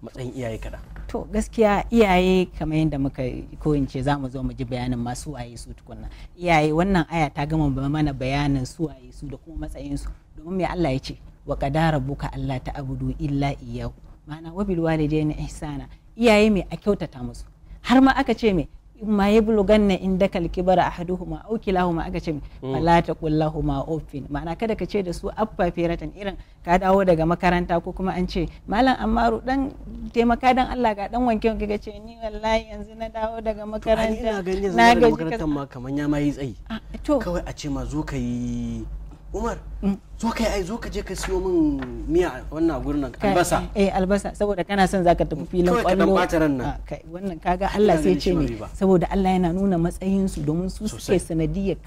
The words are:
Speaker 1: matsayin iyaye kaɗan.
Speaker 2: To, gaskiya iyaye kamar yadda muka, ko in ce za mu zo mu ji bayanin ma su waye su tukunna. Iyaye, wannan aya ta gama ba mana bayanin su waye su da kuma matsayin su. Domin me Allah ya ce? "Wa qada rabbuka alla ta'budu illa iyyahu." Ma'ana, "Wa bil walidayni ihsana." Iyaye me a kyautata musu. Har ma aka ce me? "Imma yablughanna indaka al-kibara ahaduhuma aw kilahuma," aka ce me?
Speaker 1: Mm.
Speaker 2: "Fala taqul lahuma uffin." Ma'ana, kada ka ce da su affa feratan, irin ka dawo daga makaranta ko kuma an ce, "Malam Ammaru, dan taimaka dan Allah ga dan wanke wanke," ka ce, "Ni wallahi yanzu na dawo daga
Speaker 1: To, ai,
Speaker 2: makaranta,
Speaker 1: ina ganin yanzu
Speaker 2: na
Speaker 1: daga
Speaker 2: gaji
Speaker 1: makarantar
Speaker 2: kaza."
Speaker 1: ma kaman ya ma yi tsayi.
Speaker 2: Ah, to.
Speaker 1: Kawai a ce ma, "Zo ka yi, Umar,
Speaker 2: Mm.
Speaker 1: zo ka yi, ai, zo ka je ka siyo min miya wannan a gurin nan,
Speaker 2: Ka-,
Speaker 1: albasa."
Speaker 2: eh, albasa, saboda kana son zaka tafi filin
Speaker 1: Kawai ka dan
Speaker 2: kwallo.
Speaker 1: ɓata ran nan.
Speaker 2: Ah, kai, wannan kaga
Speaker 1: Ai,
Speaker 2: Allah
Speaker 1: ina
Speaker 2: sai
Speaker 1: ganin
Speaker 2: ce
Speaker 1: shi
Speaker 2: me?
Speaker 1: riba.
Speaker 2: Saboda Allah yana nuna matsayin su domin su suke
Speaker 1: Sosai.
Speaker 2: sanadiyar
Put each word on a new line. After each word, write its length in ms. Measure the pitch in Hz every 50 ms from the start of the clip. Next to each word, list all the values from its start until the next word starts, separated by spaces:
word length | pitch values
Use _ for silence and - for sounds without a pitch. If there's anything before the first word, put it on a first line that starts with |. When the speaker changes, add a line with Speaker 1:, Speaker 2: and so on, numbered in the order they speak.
| -
Speaker 1:
matsayin 320 | 117 - - 131 123 120
iyaye 240 | 131 123 113 110 104
kaɗan. 240 | - 113 - - - - - - - -
Speaker 2:
To, 160 | - - - - 175
gaskiya 520 | 214 214 - - - 220 208 202 196 - - -
iyaye 560 | 233 226 196 185 180 185 185 185 185 180 175 - -
kamar 180 | 160 156 156
yadda 220 | 156 160 156 143 139
muka, 240 | 135 139 - - 135 123 123 123 - - - -
ko 120 | - 156 151
in 140 | 147 135
ce 160 | 127 - 135 127
za 160 | 139 143 143
mu 100 | 139 131
zo 140 | 123 139 131
mu 100 | 127 123
ji 120 | 113 135
bayanin 340 | 117 127 123 120 127 127 120
ma 160 | 117 120 123
su 180 | - - 156 147
waye 240 | 123 123 120 120
su 140 | 113 - - 127
tukunna. 360 | - - - 139 110 - - - - - - -
Iyaye, 360 | - 175 175 170 156 151 156 151
wannan 340 | 160 175 196 196 180 156 -
aya 220 | 160 170 156 139
ta 140 | - - 143
gama 220 | 151 156 160 151 143
ba 180 | 135 131 135 139
mana 240 | 147 156 151 147 139
bayanin 540 | 127 131 131 135 143 143 143 139 135 127
su 180 | 127 - - 165 151
waye 240 | 135 131 127 123 -
su 160 | - - 143
da 80 | 131
kuma 280 | 131 - 170 160 151 151 151
matsayin 280 | - 139 135 143 143
su. 120 | 139 - - - - _ - -
Domin 200 | - 151 160 185
me 80 | 190 175
Allah 280 | 160 - 180 170 147 131
ya 60 | 131
ce? 180 | - - - - - - - - -
"Wa 100 | - -
qada 360 | - - 139 139 156 160 165 156
rabbuka 400 | 147 127 135 139 135 147 143 -
alla 260 | 135 135 135 135 123
ta'budu 560 | - - - 135 143 131 135 127 131 127 127 -
illa 320 | 165 147 143 139 139 143 139
iyyahu." 360 | 131 131 120 117 120 117 120 - - - - - - _ -
Ma'ana, 240 | 147 156 165 165 165
"Wa 120 | 180 208
bil 160 | 202 185 165
walidayni 560 | 165 160 160 160 156 147 151 156 156 151 151 - 147
ihsana." 420 | 143 - - - 151 143 139 127 - - - _ - - -
Iyaye 320 | 226 240 214 208 208 220
me 160 | 214 190 160 - -
a 40 |
kyautata 460 | 170 - 214 202 190 175 143 - 135 123
musu. 220 | 120 120 - - - - _ - - - - -
Har 180 | - 233 262
ma 100 | 262 269 262
aka 180 | 247 269 - 226
ce 180 | 220 - 220 196
me? 140 | 175 135 - - - - - _ - 226
"Imma 240 | 202 214 202 196 202
yablughanna 680 | 208 226 220 208 226 214 202 185 214 214 208 202 190 180
indaka 380 | - 190 185 180 196 190 - 196
al-kibara 480 | 170 165 - - 180 185 185 175 160
ahaduhuma 580 | 123 - - 180 170 185 175 180 165 160 156 -
aw 140 | 202 220 220
kilahuma," 480 | - 214 196 180 185 180 170 165 -
aka 120 | 175 185 175
ce 120 | 160 - 156
me? 80 | 143 - - - - -
Speaker 1:
Mm. 100 | 131 135
Speaker 2:
"Fala 280 | 139 156 170 170 170 170
taqul 300 | - 160 - 165 160 156
lahuma 480 | 156 156 156 156 156 147 147 139 139 131
uffin." 380 | - 165 156 147 - - 143 127 -
Ma'ana, 260 | 143 143 147 170 165
kada 180 | - - 226 220
ka 120 | 190 185
ce 160 | 170 - 208 196
da 100 | 175 165
su 160 | - - - -
affa 320 | - 214 220 - - 202 175 175
feratan, 400 | - 170 170 170 170 160 151 143
irin 200 | 175 202 196 185 - - - - - -
ka 140 | - 170 185
dawo 260 | 190 185 190 196 196
daga 220 | 185 175 160 160
makaranta 500 | 160 175 170 - 180 180 175 180 175 180 170 170
ko 100 | 185 175
kuma 200 | - 180 190 165
an 120 | 175 180 175
ce, 200 | - 196 165 151 - - -
"Malam 280 | - 196 208 254 262 254
Ammaru, 460 | - - 214 220 233 233 233 226 220 226
dan 300 | 240 262 277 269 277 - - - - 220 233 233 220 -
taimaka 400 | 240 226 240 233 233 - 254 254
dan 160 | 247 220 -
Allah 240 | - 247 240 226 214
ga 140 | 202 196 -
dan 160 | - 240 254
wanke 160 | 247 226 214 - 226
wanke," 160 | 220 202 214 208
ka 80 | 208
ce, 140 | 208 - 220 208 208
"Ni 160 | 214 226 233 233 226
wallahi 480 | 220 214 214 214 220 226 226 226 220
yanzu 240 | 214 208 208 208 220
na 160 | 226 226 226
dawo 320 | 220 226 220 220 226 226 220
daga 240 | 226 214 208 214
Speaker 1:
To, 0 |
ai, 60 | 208 214
Speaker 2:
makaranta, 400 | 220 214 233 220 220 220 226 220
Speaker 1:
ina 280 | 220 240 220 214 202 185
ganin 160 | 175 190 190 196
yanzu 140 | 196 180 233
Speaker 2:
na 160 | 233 233 240
Speaker 1:
daga 60 | 233
Speaker 2:
gaji 100 | - - -
Speaker 1:
makarantar 260 | 151 165 160 233 226 170
Speaker 2:
kaza." 40 | 156
Speaker 1:
ma 160 | 147 143 139
kaman 300 | 135 - 131 120 131 139 143
ya 80 | 147 147
ma 100 | 147 147 147
yi 80 | 147
tsayi. 240 | 139 131 143 131 104 - - -
Speaker 2:
Ah, 100 | 226 220 - - - - -
to. 160 | - 302 277
Speaker 1:
Kawai 240 | 208 180 175 180 175
a 80 | - -
ce 160 | - - 147
ma, 160 | 139 135 127
"Zo 180 | 117 131 151 156
ka 100 | - 143
yi, 680 | 135 120 120 120 120 120 120 120 120 120 117 117 113 110 - - - - - - - - - -
Umar, 240 | 190 220 233 202 - - - - - -
Speaker 2:
Mm. 160 | 202 196 190 - - -
Speaker 1:
zo 160 | - - 226
ka 140 | 220 - 233
yi, 40 | 208 196
ai, 80 | 208 185
zo 160 | 165 220 226
ka 80 | - -
je 140 | 170 202 202
ka 80 | -
siyo 320 | 190 175 - - 190 185 180
min 400 | 185 180 170 160 151 143 139 131 127 120 117 104
miya 400 | 127 151 175 180 165 127 127 117 - -
wannan 240 | 151 165 165 156 127
a 0 |
gurin 220 | 123 139 147 147 139
nan, 80 | 127
Speaker 2:
Ka-, 240 | 117 - - 208 196
Speaker 1:
albasa." 320 | 180 170 165 175 - 185 175 -
Speaker 2:
eh, 160 | - 196 190
albasa, 400 | - 196 185 185 202 202 190 -
saboda 320 | - - 208 208 202 180 170
kana 240 | - 202 202 190
son 160 | 180 - 196 180
zaka 240 | 175 170 165 170
tafi 160 | 156 165 160 175 -
filin 160 | - 180 175 175 175
Speaker 1:
Kawai 80 | - -
ka 80 | 175 185 190
dan 80 | 190
Speaker 2:
kwallo. 80 | 196 190 185 185
Speaker 1:
ɓata 160 | 180 - 165
ran 160 | 156 151 143
nan. 120 | 131 120 147
Speaker 2:
Ah, 80 | 131 - -
kai, 160 | - 147 143 - -
wannan 320 | 165 180 196 196 175 156 -
kaga 240 | 185 180 180 190
Speaker 1:
Ai, 160 | 190 - 196 208
Speaker 2:
Allah 120 | 202 175 160
Speaker 1:
ina 40 | -
Speaker 2:
sai 120 | 196 180
Speaker 1:
ganin 60 | 143 -
Speaker 2:
ce 80 | 208
Speaker 1:
shi 60 | 180 165
Speaker 2:
me? 80 | 147
Speaker 1:
riba. 220 | 120 117 107 107 95 - -
Speaker 2:
Saboda 320 | 202 190 190 180 170 -
Allah 200 | - 190 190 185 185
yana 160 | 185 185 170 165
nuna 220 | 185 196 196 185
matsayin 520 | 170 165 175 175 - - 190 196 196 190 190
su 80 | - -
domin 300 | 151 143 151 170 185 190
su 160 | 180 - 208
suke 160 | 214 - 110 -
Speaker 1:
Sosai. 160 | - 214 175
Speaker 2:
sanadiyar 640 | - - 170 160 160 156 156 165 147 196 165 - -